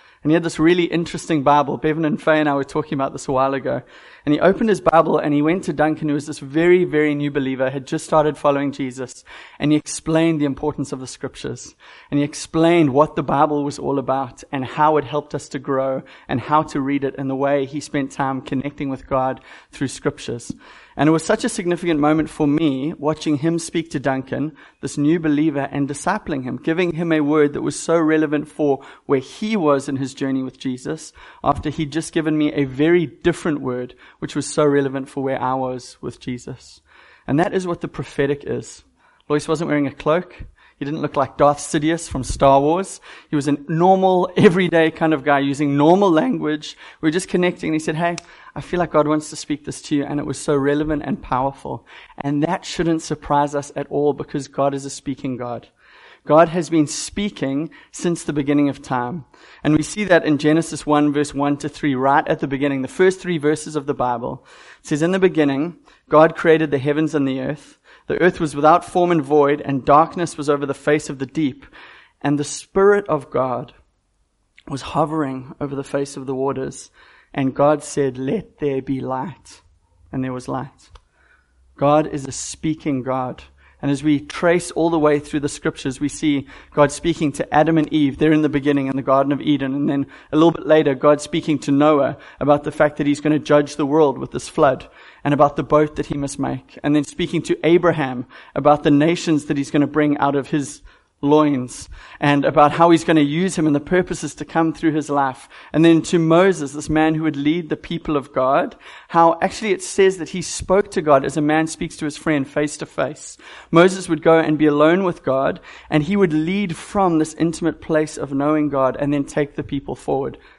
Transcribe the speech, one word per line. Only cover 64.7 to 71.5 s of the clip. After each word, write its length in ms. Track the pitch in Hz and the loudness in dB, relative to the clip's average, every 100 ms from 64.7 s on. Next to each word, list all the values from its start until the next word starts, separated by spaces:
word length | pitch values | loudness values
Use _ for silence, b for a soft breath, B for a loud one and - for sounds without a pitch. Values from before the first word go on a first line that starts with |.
| B | B
It 60 | - | -4
says, 140 | 151 | 0
"In 120 | 165 | 2
the 60 | 190 | 2
beginning, 600 | 185 156 143 135 170 165 _ b - | 2 4 2 2 -4 -8 _ b 4
God 280 | 151 165 160 | 6 6 4
created 340 | 170 160 156 | 4 4 4
the 80 | 139 | 0
heavens 360 | 139 147 156 | 0 0 0
and 120 | 156 135 | 0 -2
the 140 | 131 | -2
earth. 380 | 131 151 - _ b b - | -6 -8 -12 _ b b -6
The 120 | - | 2
earth 200 | 175 180 | 2 2
was 140 | 160 | -4
without 300 | 143 151 170 | 2 4 4
form 260 | - 180 175 | 2 0 2
and 120 | 165 | 2
void, 400 | 135 147 139 147 | 2 4 4 2
and 220 | - 139 | -2 -2
darkness 520 | 120 143 165 185 170 - | 4 4 4 0 -6 -4
was 140 | 143 | -2
over 160 | 143 139 | 0 -2
the 80 | |
face 340 | 135 - 151 - | -4 0 0 -2
of 100 | 135 | -10
the 80 | 131 | -6
deep. 380 | 160 147 | -2 -2